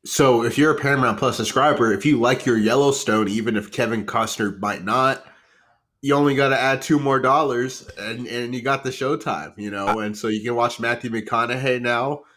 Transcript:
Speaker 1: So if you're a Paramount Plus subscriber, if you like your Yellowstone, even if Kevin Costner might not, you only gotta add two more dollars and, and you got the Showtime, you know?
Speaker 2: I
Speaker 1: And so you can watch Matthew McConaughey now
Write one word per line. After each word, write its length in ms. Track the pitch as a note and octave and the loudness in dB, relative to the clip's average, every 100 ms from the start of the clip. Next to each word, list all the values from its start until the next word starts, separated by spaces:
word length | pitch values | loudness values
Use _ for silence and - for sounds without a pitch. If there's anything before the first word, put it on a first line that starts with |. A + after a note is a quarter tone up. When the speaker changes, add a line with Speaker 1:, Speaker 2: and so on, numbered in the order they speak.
Speaker 1:
So 400 | - - C3+ A#2+ | -8 2 4 4
if 140 | A#2 B2+ | 2 2
you're 140 | D3+ | 2
a 60 | D3 | 2
Paramount 400 | C#3 C#3 B2 G#2+ | 0 2 0 0
Plus 200 | C3 A2+ | -2 -2
subscriber, 520 | G#2+ - D3 D3 A2+ | -2 2 2 4 2
if 140 | G2 | 2
you 140 | D3+ C3 | 2 2
like 260 | A#2+ B2 | 2 2
your 140 | C3+ A2+ | 0 2
Yellowstone, 720 | G#2+ B2+ C#3+ C#3 - A2 G2+ | 4 4 2 2 0 0 2
even 280 | G#2+ A2+ G#2+ | 0 -2 -2
if 160 | F#2+ | -4
Kevin 320 | - A#2 A2+ | -4 -2 -2
Costner 560 | G#2 A#2 A2 - G#2 F#2+ | -2 -2 -2 -2 -4 -2
might 240 | G#2 G2+ | -6 -4
not, 400 | F#2 A#2+ C3 C3+ - - _ _ _ _ _ _ | -2 0 0 -2 -8 -20 _ _ _ _ _ _
you 120 | C#3 | 0
only 200 | C#3+ C#3+ | 4 4
gotta 260 | C3+ C#3 C3 | 4 2 2
add 220 | C3 C3+ | 2 0
two 160 | - D3 | 2 2
more 200 | C3+ C3+ | 4 2
dollars 720 | B2+ C#3+ D3 A#2+ C3 - - - | 4 4 2 0 -2 -6 -16 -12
and, 280 | G#2 A#2+ B2 | -10 -8 -6
and 280 | A#2+ A#2+ | -6 -4
you 60 | B2+ | -4
got 220 | B2 C3+ | -2 -2
the 60 | C3 | -2
Showtime, 640 | B2 C3 D#3+ - F#2 D2+ - | -4 -4 -2 -4 -6 -8 -10
you 140 | G#2 | -8
know? 160 | G2+ G2+ | -4 -2
Speaker 2:
I 180 | A2 | -2
Speaker 1:
And 120 | G#2 G#2 | -4 -4
so 120 | A2+ | -4
you 120 | G#2+ | -2
can 120 | A2+ | -2
watch 240 | A#2+ A#2 - | 0 0 0
Matthew 320 | A#2 A#2+ B2 | -4 -2 -4
McConaughey 680 | A2+ G#2+ A#2 A#2 B2+ C3+ B2+ | -6 -2 -2 0 -2 0 0
now 420 | A#2+ A#2+ C3 D3 - | 0 0 0 -4 -10